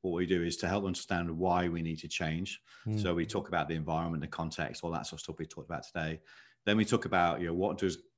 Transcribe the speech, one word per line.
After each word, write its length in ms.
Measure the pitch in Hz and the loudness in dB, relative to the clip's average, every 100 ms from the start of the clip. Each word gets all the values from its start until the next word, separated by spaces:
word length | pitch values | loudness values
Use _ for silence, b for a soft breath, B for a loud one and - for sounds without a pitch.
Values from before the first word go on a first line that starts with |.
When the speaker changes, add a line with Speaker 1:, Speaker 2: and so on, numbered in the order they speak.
Speaker 1:
what 120 | 92 | 0
we 120 | 85 90 | 0 2
do 180 | 90 | 2
is 140 | 85 82 | 2 -2
to 100 | 87 | 0
help 140 | 98 | 0
them 40 | 98 | 0
understand 420 | 87 - 87 85 | -4 -2 -2 0
why 380 | 82 90 87 87 | 0 4 4 4
we 140 | 85 | 0
need 180 | 82 78 | -2 -4
to 80 | 78 | -6
change. 540 | - 80 80 95 - B B 107 | -2 -2 -2 -4 -8 B B -2
Speaker 2:
Mm. 140 | 107 | 0
Speaker 1:
So 120 | 98 | 2
we 120 | 85 82 | 2 2
talk 220 | 101 - | -2 0
about 200 | 87 76 | 0 0
the 80 | 80 | -2
environment, 460 | 76 80 85 80 | 0 0 0 -2
the 60 | 76 | -4
context, 560 | - 80 - 73 - | -4 -6 -2 -4 -4
all 80 | 85 | -4
that 140 | 82 - | -4 -4
sort 140 | 78 | -10
of 40 | |
stuff 160 | - - | -10 -8
we 60 | 78 | -8
talked 240 | - 76 | -10 -10
about 140 | 80 | -10
today. 360 | - 85 78 80 B B B B - | -6 -4 -4 -6 B B B B 2
Then 120 | 107 | 4
we 80 | 104 | 4
talk 200 | 117 - | 2 4
about, 340 | 92 85 82 | 4 4 4
you 60 | 85 | 0
know, 60 | |
what 240 | 85 98 - | 2 0 2
does 220 | 95 78 - | 0 -2 -10